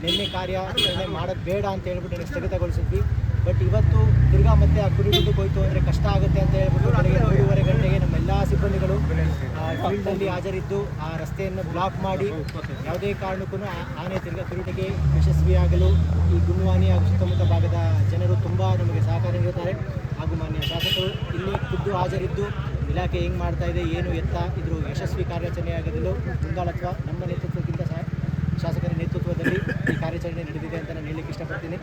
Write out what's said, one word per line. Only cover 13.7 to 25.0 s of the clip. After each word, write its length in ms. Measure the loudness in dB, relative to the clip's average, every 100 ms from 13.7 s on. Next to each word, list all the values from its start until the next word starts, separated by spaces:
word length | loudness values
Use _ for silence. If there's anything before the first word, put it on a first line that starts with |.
| -8 -8 -8
ಆನೆ 140 | -6 -6
ತಿರ್ಗಾ 240 | -6 -8
ತಿರುಗಿಗೆ 440 | -6 -6 -6 -4 -4 0 2 4
ಯಶಸ್ವಿಯಾಗಲು 720 | 4 4 4 4 4 4 6 4 4 2 4 4
ಈ 100 | 2
ಗುಮ್ವಾನಿ 440 | 2 2 4 4
ಹಾಗೂ 160 | 4 4
ಸುತ್ತಮುತ್ತ 360 | 2 2 2
ಭಾಗದ 320 | 2 2 2 2 2 2 2
ಜನರು 320 | 2 2 2
ತುಂಬ 320 | 2 0 2
ನಮಗೆ 260 | 2 0 0
ಸಹಕಾರ 320 | 0 0 0
ನೀಡುತ್ತಾರೆ. 400 | 0 0 -2 -4 -4 -6 -6 -6 -6
ಹಾಗೂ 140 | -4
ಮಾನ್ಯ 260 | -4 -4 -4
ಶಾಸಕರು 760 | -4 -4 -2 -2 -2 -4 -6 -4
ಇಲ್ಲೇ 220 | -4 -4
ಖುದ್ದು 380 | -4 -2 -2 -2
ಹಾಜರಿದ್ದು 520 | -2 -2 -4 -4 -4 -4 -6 -4 -2
ಇಲಾಖೆ 280 | -2 -2 -2
ಹೆಂಗ್ 200 | -2 -2
ಮಾಡ್ತಾ 260 | -4 -2
ಇದೆ, 160 | -2 -2
ಏನು 340 | -2 -2 -2
ಎತ್ತ 200 | -2 -2 -2 -4 -4
ಇದ್ರ 320 | -4 -4 -4
ಯಶಸ್ವಿ 340 | -4